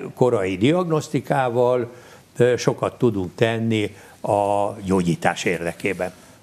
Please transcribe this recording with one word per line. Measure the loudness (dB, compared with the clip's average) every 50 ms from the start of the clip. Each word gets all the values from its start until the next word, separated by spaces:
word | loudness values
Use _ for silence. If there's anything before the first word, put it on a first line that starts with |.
| -12 -8 -2
korai | 0 2 2 2 2 0 -2 -2
diagnosztikával, | 2 2 2 2 2 0 0 -2 -4 -4 -4 -6 -4 -4 -2 -2 0 0 0 2 2 2 2 2 0 -2 -4 -10 -16 -20 -20 -20 -20 -20 _ 0
ö, | 2 2 4 4
sokat | 2 0 0 0 0 -2 -4 -2 0
tudunk | 0 0 0 0 -4 -4 -2
tenni | 0 0 0 0 0 0 0 0 0 -2 -4 -6 -12 -20 -20 -18 -8
a | -2 0 2 2 2 2 2 0 0 -2 -4 -6 -2
gyógyítás | 0 2 2 2 2 0 0 0 -2 -2 -2 -2
érdekében. | -2 -2 -2 -4 -6 -6 -4 -4 -4 -4 -4 -6 -6 -8 -12 -20 -20 -20 -20